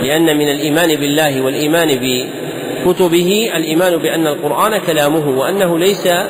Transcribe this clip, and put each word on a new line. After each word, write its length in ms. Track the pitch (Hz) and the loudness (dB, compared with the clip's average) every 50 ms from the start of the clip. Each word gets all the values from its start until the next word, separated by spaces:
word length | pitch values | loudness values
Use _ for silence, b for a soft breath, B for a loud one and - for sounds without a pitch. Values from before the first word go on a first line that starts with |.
| 113 | -2
لأن 340 | 131 147 160 165 160 151 | 0 0 2 2 2 2
من 120 | 147 147 147 | 2 0 0
الإيمان 460 | 139 147 147 156 147 160 175 165 156 | 0 -2 -2 0 0 2 2 2 0
بالله 460 | 143 143 143 143 151 156 147 139 131 | 0 0 0 0 2 2 0 0 0
والإيمان 460 | 131 131 139 147 151 147 156 170 170 | -2 -2 -2 -2 0 0 2 2 2
بكتبه 1600 | 156 139 127 123 131 127 123 127 - - - - - - - - - - - - 185 180 180 185 170 165 175 175 180 202 214 226 214 165 | 2 0 0 0 -2 -2 -2 -4 -6 -8 -8 -10 -8 -8 -8 -8 -8 -8 -2 0 0 2 2 2 2 2 2 2 2 2 0 0 0 -2
الإيمان 420 | 170 160 156 156 165 185 185 175 | -2 -2 0 0 2 2 2 0
بأن 300 | 160 147 156 127 165 160 | 0 0 -2 0 0 0
القرآن 500 | 151 143 - - 147 139 135 185 214 220 | 0 -2 -2 -2 -2 0 0 0 0 0
كلامه 600 | 196 175 180 160 151 143 147 151 165 147 147 131 131 | -2 -2 -2 0 0 0 2 0 0 0 0 0 0
وأنه 400 | 135 120 185 202 196 175 170 160 | 0 0 0 0 0 0 0 2
ليس 300 | 175 196 208 - - 185 175 175 196 | 2 0 0 0 0 0 0 0 -2